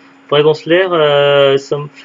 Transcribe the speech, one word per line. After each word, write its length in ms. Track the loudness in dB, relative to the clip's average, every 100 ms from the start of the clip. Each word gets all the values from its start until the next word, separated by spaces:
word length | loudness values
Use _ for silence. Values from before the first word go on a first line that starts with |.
| -20 _ -4
Dragon 240 | 0 0
Slayer, 320 | -2 -2 -2 0
euh, 680 | 0 0 2 2 2 2 0
ça 180 | -4 -8
m-, 120 | -10 -20